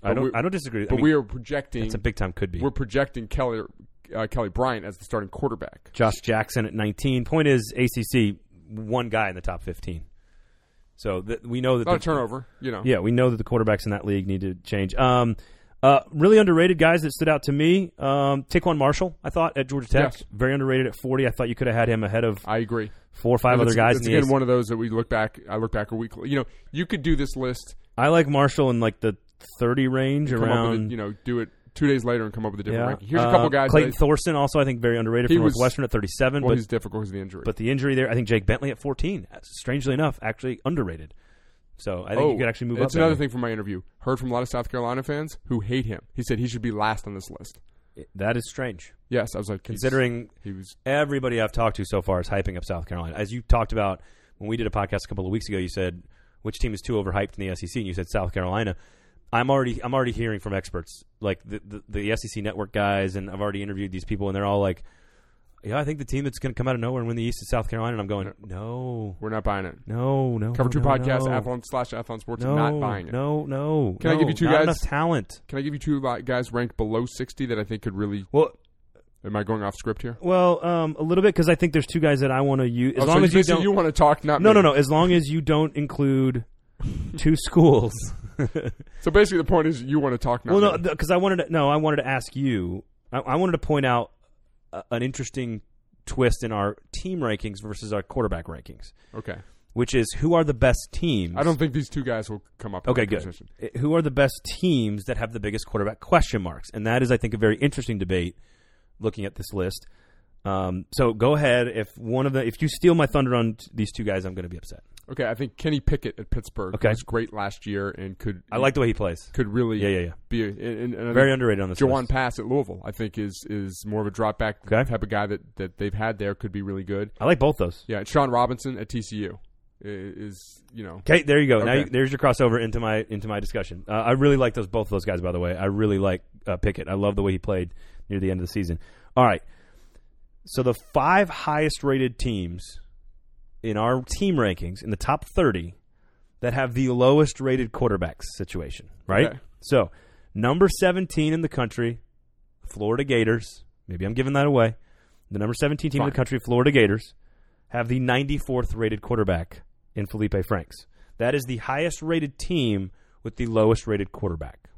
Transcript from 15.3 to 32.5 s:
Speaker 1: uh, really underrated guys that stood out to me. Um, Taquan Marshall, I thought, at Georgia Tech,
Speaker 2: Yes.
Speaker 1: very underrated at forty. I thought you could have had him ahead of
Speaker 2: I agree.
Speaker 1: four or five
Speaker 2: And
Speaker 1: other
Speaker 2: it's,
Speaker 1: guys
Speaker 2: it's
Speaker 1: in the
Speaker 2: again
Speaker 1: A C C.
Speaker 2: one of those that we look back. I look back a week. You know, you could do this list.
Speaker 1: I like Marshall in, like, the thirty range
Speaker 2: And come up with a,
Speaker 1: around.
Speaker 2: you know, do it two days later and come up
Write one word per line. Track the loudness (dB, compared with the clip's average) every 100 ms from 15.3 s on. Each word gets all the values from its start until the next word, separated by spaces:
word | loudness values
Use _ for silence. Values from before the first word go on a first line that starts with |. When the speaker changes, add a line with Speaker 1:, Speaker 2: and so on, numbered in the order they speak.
| -2 -8 -20 _ 2
Speaker 1:
uh, | 6 6 2
really | 2 6 8
underrated | 8 6 4 6
guys | 4 4
that | 0
stood | -2 2
out | 2
to | 0
me. | 2 4 4 2 _
Um, | 0 2 2 0 0
Taquan | 0 0 2
Marshall, | 2 2 -2 -6
I | -6
thought, | -2 0 0
at | -4
Georgia | -4 2
Tech, | 2 2
Speaker 2:
Yes. | -2 -16
Speaker 1:
very | -2 0
underrated | 0 0 2 0
at | -4
forty. | -4 0 0
I |
thought | 0 -4
you | -2
could | 0
have | 2
had | 2
him | 2
ahead | 0 0
of | 0 -2 -4
Speaker 2:
I | -4
agree. | -2 -4 -6 -10 _
Speaker 1:
four | -4 2 4
or |
five | 6
Speaker 2:
And | 4
Speaker 1:
other | 4
Speaker 2:
it's, | 6
Speaker 1:
guys | 4 4
Speaker 2:
it's | 4
Speaker 1:
in |
the | 4
Speaker 2:
again |
Speaker 1:
A | 6
C |
C. |
Speaker 2:
one | 4
of | 4
those | 2 2
that | -2
we | -2
look | -2 0
back. | 0 -2 -6 -8
I | -4
look | -2
back | -2 -4
a | -6
week. | -8 -8
You | -4 -2
know, | -4 -10 -14
you | -8 -4
could | -2
do | 2 2
this | 0 -2
list. | -4 -6 -10 -20 -14 0
Speaker 1:
I | 4
like | 6 6
Marshall | 6 4 4 2
in, | 4
like, | 2 2
the | -2 -2 _ _ -20 -2
thirty | 0 2 2
range | 2 0 0 0
Speaker 2:
And | 0
come | 2
up | 2
with | 2
a, | 0
Speaker 1:
around. | -2
Speaker 2:
you | -4
know, | -6 -8 -4
do | -4
it | -4 _ -20 -2
two | 2
days | 2
later | 2 -2 -2
and |
come | -4
up | -6